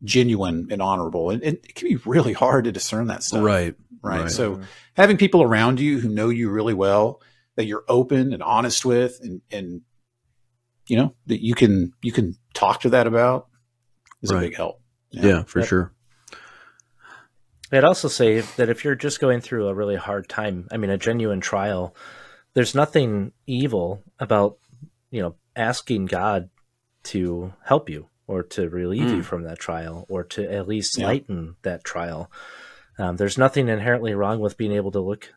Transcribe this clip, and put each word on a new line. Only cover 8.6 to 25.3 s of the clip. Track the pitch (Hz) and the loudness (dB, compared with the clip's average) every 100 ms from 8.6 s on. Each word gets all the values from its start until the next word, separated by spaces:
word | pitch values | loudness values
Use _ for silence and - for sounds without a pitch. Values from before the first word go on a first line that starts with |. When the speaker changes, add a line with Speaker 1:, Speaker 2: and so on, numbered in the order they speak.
| 120 - | 0 0
Speaker 1:
with, | 127 123 123 - | 2 2 0 -4
and, | 117 90 - | -14 -14 -10
and, | 104 90 87 _ _ _ _ _ _ _ _ _ _ - | -10 -10 -12 _ _ _ _ _ _ _ _ _ _ -2
you | 120 | 2
know, | 143 - - | 2 -2 -6
that | 110 | -2
you | 113 | 0
can, | 117 113 95 87 - | 4 4 4 0 -4
you | 120 | -4
can | 120 92 - _ | -2 -2 -4 _
talk | - 101 - | -2 0 2
to | 123 | 2
that | 123 113 | 2 4
about | 117 123 127 - _ _ _ _ _ _ _ | 2 2 0 -6 _ _ _ _ _ _ _
is | 101 | -2
a | |
Speaker 2:
Right. | 95 85 | -2 -2
Speaker 1:
big | 85 | -4
help. | 85 - _ _ _ | -8 -8 _ _ _
Speaker 2:
Yeah, | - 98 85 | 2 4 4
for | - 90 | 0 -2
Speaker 3:
Yep. | 92 | 2
Speaker 2:
sure. | 92 90 _ _ _ - - - - - _ _ _ - - _ _ _ _ - | 2 0 _ _ _ -20 -20 -20 -20 -20 _ _ _ -20 -20 _ _ _ _ 0
Speaker 3:
I'd | 135 | 6
also | 151 180 151 | 6 6 0
say | - 117 110 107 - | 2 4 4 0 0
that | 117 | 0
if | 117 | 0
you're | 147 | -2
just | 135 147 - | -2 -2 0
going | 135 120 | 2 2
through | - 120 101 | 0 -4 -2
a | |
really | 98 104 95 | -2 -2 -2
hard | 101 101 - | -4 -6 -6
time, | - 107 90 87 | -6 -4 -6 -6
I | - | -4
mean, | 101 | -2
a | 98 | -2
genuine | 113 117 110 98 | -2 -2 -2 -2
trial, | - 101 104 92 90 - - - - - _ | -2 -2 0 -2 -4 -10 -20 -20 -20 -20 _
there's | 127 117 | 0 0
nothing | 139 147 160 123 104 98 - - | 2 2 2 2 -2 -4 -8 -6
evil | 123 135 104 87 101 - - | -4 -2 -2 -2 -6 -12 -8
about, | 107 107 101 - _ - - _ _ | 0 4 2 0 _ -20 -20 _ _
you | 117 | -6
know, | 87 | -6